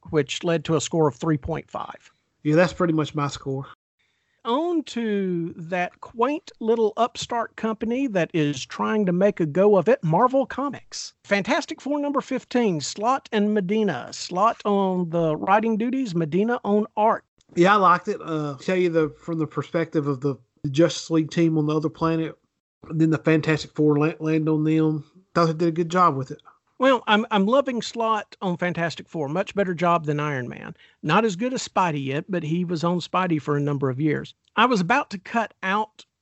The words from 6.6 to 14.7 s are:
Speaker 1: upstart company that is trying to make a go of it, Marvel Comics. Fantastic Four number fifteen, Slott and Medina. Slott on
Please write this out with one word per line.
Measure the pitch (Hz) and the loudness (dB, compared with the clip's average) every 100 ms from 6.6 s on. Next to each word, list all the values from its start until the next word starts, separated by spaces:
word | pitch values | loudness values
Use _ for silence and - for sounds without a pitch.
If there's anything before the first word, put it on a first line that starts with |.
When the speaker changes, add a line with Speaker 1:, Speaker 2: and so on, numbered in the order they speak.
| 220 233 214 - | -2 0 0 0
Speaker 1:
upstart | 233 - - 240 220 - | -2 -2 -6 -6 -6 -6
company | 220 220 226 247 277 | -4 -4 -4 -2 0
that | 190 160 | 0 0
is | 170 147 139 - | 0 0 -2 -8
trying | - 214 214 190 | -6 -2 0 2
to | |
make | 180 202 - | 4 2 2
a | 160 | 0
go | 147 208 196 | 4 6 6
of | 165 | 4
it, | 269 | 2
Marvel | 160 165 247 269 254 | 2 2 4 2 -2
Comics. | - 277 - - - - _ | -4 -6 -6 -14 -14 -14 _
Fantastic | - 202 196 339 - 320 | -2 0 2 -2 -2 -8
Four | 262 294 | -4 -2
number | 285 269 | -2 -2
fifteen, | - 254 - 247 226 160 | -4 -6 -2 0 0 0
Slott | 135 - 220 269 - | -6 -4 -2 -2 -2
and | 214 208 | -2 0
Medina. | 214 180 220 208 127 127 | 0 0 0 0 -2 -8
Slott | - - 180 220 - | -12 -6 2 2 2
on | 214 | 0